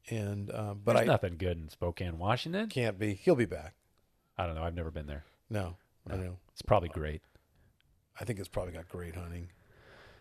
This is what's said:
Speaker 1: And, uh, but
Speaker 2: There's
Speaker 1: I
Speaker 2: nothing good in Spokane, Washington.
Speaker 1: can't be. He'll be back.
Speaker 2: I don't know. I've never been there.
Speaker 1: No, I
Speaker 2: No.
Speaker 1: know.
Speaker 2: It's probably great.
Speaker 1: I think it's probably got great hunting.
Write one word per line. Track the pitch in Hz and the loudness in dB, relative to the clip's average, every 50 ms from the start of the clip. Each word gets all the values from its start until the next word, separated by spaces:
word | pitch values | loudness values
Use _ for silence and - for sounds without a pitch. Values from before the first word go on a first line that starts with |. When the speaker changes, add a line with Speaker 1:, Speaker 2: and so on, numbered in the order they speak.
| - - | -8 -4
Speaker 1:
And, | 117 110 101 101 104 101 101 104 | -2 -2 0 -2 -2 -4 -4 -4
uh, | 110 113 107 104 101 | -4 -4 -4 -4 -4
but | 101 101 117 117 | 0 4 6 6
Speaker 2:
There's | 120 117 | 8 8
Speaker 1:
I | - | 6
Speaker 2:
nothing | 131 98 - 90 87 | 6 4 4 0 -2
good | 80 92 90 85 | 0 0 0 0
in | 82 80 76 | 0 -4 -10
Spokane, | - - 90 87 85 - 92 87 82 | -6 -4 -2 -2 -2 -2 -4 -4 -2
Washington. | 80 85 104 123 123 - 160 175 202 226 | 0 2 2 2 2 0 -2 -2 -2 -2
Speaker 1:
can't | 214 - 131 120 110 98 92 | -2 0 0 0 0 0 0
be. | 107 104 98 | 0 0 0
He'll | - - - 165 | 2 6 6 8
be | 123 113 | 8 6
back. | 90 92 87 85 85 - _ _ _ _ _ _ _ _ _ _ _ - | 2 0 -6 -8 -12 -14 _ _ _ _ _ _ _ _ _ _ _ -4
Speaker 2:
I | - 92 | -2 -2
don't | 85 80 | -2 0
know. | 78 82 | -2 -2
I've | 85 85 | -2 -2
never | 85 80 80 | -4 -6 -6
been | 80 80 76 | -6 -8 -8
there. | 73 73 71 - - _ _ _ - | -8 -8 -10 -10 -14 _ _ _ -4
Speaker 1:
No, | 110 104 92 87 85 - _ _ _ _ - - | -4 -2 -2 -4 -8 -12 _ _ _ _ -10 -6
I | 98 | -4
Speaker 2:
No. | 95 92 | -4 -4
Speaker 1:
know. | 90 90 - _ _ | -4 -8 -12 _ _
Speaker 2:
It's | - - | -16 -8
probably | - - 113 98 85 82 | 4 6 6 6 6 2
great. | - 85 76 76 76 - _ _ _ - _ _ _ _ - _ _ _ _ _ _ _ _ _ - - | -2 -2 -2 -2 -4 -6 _ _ _ -20 _ _ _ _ -20 _ _ _ _ _ _ _ _ _ -12 -10
Speaker 1:
I | - | -6
think | - 110 95 | -6 -4 -6
it's | 95 - | -6 -4
probably | - 104 90 87 82 | -4 -4 -4 -4 -6
got | - 92 - | -10 -12 -10
great | - 90 87 85 85 | -10 -8 -8 -8 -8
hunting. | 90 87 85 85 87 87 87 - - - - - - - - - - - - - - | -8 -8 -8 -8 -8 -10 -12 -14 -20 -20 -20 -20 -20 -20 -20 -20 -20 -20 -20 -20 -20